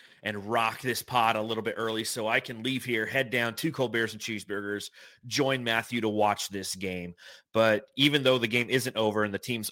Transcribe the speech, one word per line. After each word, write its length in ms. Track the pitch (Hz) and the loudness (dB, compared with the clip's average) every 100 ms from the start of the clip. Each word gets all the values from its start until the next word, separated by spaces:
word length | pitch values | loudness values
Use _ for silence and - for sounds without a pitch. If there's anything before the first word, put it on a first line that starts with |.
| - - | -20 -10
and 200 | 101 104 101 | -8 -6 -2
rock 340 | 117 113 110 | 2 2 0
this 200 | 127 113 | -4 -4
pod 360 | - 123 113 110 | 0 2 4 2
a 40 | |
little 220 | 110 113 | 0 -2
bit 120 | 110 - | -4 -4
early 260 | 110 110 | -2 -2
so 240 | 107 - 110 | -2 -4 0
I 140 | 123 | 0
can 240 | 131 117 | -2 -6
leave 200 | 123 131 | -4 -4
here, 220 | 127 117 107 | -2 -2 0
head 240 | 135 127 | -2 0
down 240 | 120 117 | 0 0
to 160 | 110 135 | -2 -4
Cold 220 | 127 123 | 0 0
Beers 200 | 113 113 | 0 -2
and 80 | 107 | -4
Cheeseburgers, 720 | - 107 90 101 101 101 - - - - 120 | -8 -8 -6 -6 -4 -6 -8 -16 -20 -20 -4
join 340 | 110 135 131 | 0 2 2
Matthew 380 | 120 113 - 120 | 2 0 0 0
to 80 | 110 | 0
watch 400 | 107 104 101 - | 4 2 2 -2
this 260 | 98 95 | -6 -6
game. 400 | 95 95 90 87 87 - - _ | -6 -6 -6 -8 -14 -20 -20 _
But 300 | 110 113 107 - | 2 4 4 0
even 300 | - 143 147 | 2 4 4
though 140 | 131 127 | 4 4
the 100 | 113 | 2
game 200 | 123 113 | 0 2
isn't 280 | 127 120 110 | 0 0 0
over 260 | 110 104 | 2 2
and 100 | 107 | 0
the 60 | 98 | -2
team's 320 | - 120 107 | -4 -6 -6